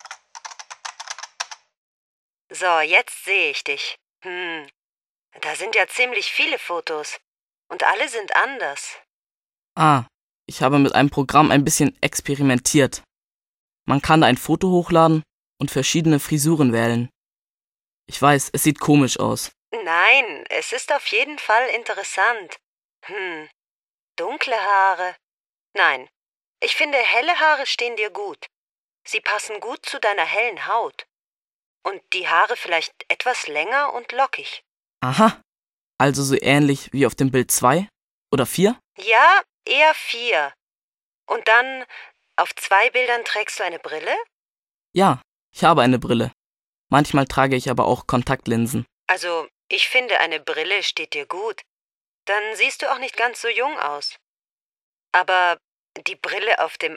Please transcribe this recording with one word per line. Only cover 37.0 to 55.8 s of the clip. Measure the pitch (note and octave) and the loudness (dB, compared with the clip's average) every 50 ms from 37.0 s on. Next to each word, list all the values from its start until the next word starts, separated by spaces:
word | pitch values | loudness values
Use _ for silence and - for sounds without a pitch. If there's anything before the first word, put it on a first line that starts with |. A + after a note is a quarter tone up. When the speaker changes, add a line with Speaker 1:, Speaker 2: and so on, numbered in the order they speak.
| C#3 | 2
Speaker 2:
auf | A#2 - | 2 2
dem | - C#3+ C3+ B2 | 2 0 2 2
Bild | C3 A#2+ - | 0 0 0
zwei | - - - B2 C3+ E3+ G3 - _ _ _ _ _ _ _ _ | -2 2 4 4 4 4 0 -4 _ _ _ _ _ _ _ _
oder | - C3 C3 | 0 0 0
vier? | - - - F3+ G#3 B3 - _ _ _ | -2 0 2 2 2 2 -2 _ _ _
Speaker 1:
Ja, | - - A3 A3+ A3 C4+ E4 F#4 G4+ - - _ _ _ | -12 -2 2 4 6 8 8 6 6 2 -2 _ _ _
eher | - B3 C#4 D4+ D#4 D#4 | -2 2 4 4 4 4
vier. | - - - - A#3 A#3+ A#3+ G#3 D#3+ D3 C#3 - _ _ _ _ _ _ _ _ _ _ _ _ _ _ | 2 -4 -8 -8 -6 -2 0 0 0 0 -2 -6 _ _ _ _ _ _ _ _ _ _ _ _ _ _
Und | - - A#3 - - | -6 -6 -4 2 4
dann, | A3 A#3 B3+ C4 C4+ C4 B3+ - - - - - _ _ _ _ _ | 4 4 4 2 -4 -10 -12 -14 -16 -20 -20 -20 _ _ _ _ _
auf | - F3 F3 - | -2 -2 -2 -2
zwei | - - - F#3+ G3 A3 B3 | -12 -4 2 2 4 4 4
Bildern | A#3+ B3 B3+ B3 A#3+ A#3+ A3+ | 2 0 0 0 -2 -2 -2
trägst | - - G#3 G#3+ - - - | -4 -6 -6 -6 -6 -6 -6
du | G#3 | -6
eine | F3+ E3+ D#3 | -6 -6 -8
Brille? | - D#3+ D3+ D#3 D#3 G3 C#4+ A4 A#4 - _ _ _ _ _ _ _ _ _ _ _ _ _ | -12 -10 -10 -8 -6 -6 -6 -6 -6 -10 _ _ _ _ _ _ _ _ _ _ _ _ _
Speaker 2:
Ja, | F3 G3 F#3+ C#3 B2 - _ _ _ _ _ _ | 2 2 2 2 0 -6 _ _ _ _ _ _
ich | - - | 0 4
habe | D#3+ E3 D3+ A#2+ | 4 6 6 6
eine | B2 B2+ A#2+ | 4 4 2
Brille. | A#2+ C3+ B2 A2+ A#2 B2 - _ _ _ _ _ _ _ _ _ _ _ | 2 0 0 0 0 -4 -6 _ _ _ _ _ _ _ _ _ _ _
Manchmal | - C#3 D3+ - - C#3+ C3+ | 2 2 2 4 2 0 0
trage | C3 - - C3+ C3+ C3+ | 2 2 0 2 2 2
ich | B2+ - C#3 | 0 -2 -2
aber | B2 A#2+ A#2 | 0 0 2
auch | - B2 - - | 2 2 0 -2
Kontaktlinsen. | - - B2 A#2+ - C#3 - - - A#2 A2+ A#2 A2+ C3+ - A#2 - _ _ _ | -2 -2 -2 0 0 -2 -4 -2 -2 -2 0 0 -2 -2 -6 -6 -6 _ _ _
Speaker 1:
Also, | - F#3 F#3 - F3 E3+ E3 D3+ - _ _ _ _ | -4 -4 -2 -2 -4 -4 -4 -6 -8 _ _ _ _
ich | - G3 - - | -2 -2 -2 0
finde, | - B3+ B3+ A#3+ G3 D3 | 0 0 0 2 0 0
eine | D3+ D#3+ E3 D#3 | 0 0 -2 -6
Brille | C#3+ - D#3+ D3 D#3+ F3 G3 G3+ F3 | -6 -6 -6 -4 -2 -2 -2 -2 -2
steht | - - - D#3+ - - | -4 -6 -6 -10 -8 -8
dir | D3+ C#3+ | -10 -8
gut. | - - F3+ G#3 A3+ G#3 - - _ _ _ _ _ _ _ _ _ _ _ _ | -10 -10 -8 -8 -8 -8 -10 -16 _ _ _ _ _ _ _ _ _ _ _ _
Dann | - G3 G#3+ G#3 G#3+ A3 | -4 -4 -4 -2 -6 -4
siehst | F#3+ A3+ C4+ - - | -2 -2 -2 -2 -4
du | D#4 B3+ | -4 -4
auch | B3+ B3 | -4 -4
nicht | C4 B3+ - - | -6 -10 -4 -2
ganz | A3+ B3 A#3 - - | -4 -4 -4 -4 -6
so | A#3 | -4
jung | A#3 G#3 B3 C#4 D#4 - | -4 -2 -2 -4 -4 -4
aus. | - D3 D3 D3 - - - - _ _ _ _ _ _ _ _ _ _ _ _ _ _ _ _ _ _ - | -4 -6 -6 -6 -10 -12 -12 -14 _ _ _ _ _ _ _ _ _ _ _ _ _ _ _ _ _ _ 0
Aber | F3+ F3+ - F#3 F#3 F3+ F3 E3+ E3 _ _ _ _ | 0 2 2 2 2 4 2 0 -2 _ _ _ _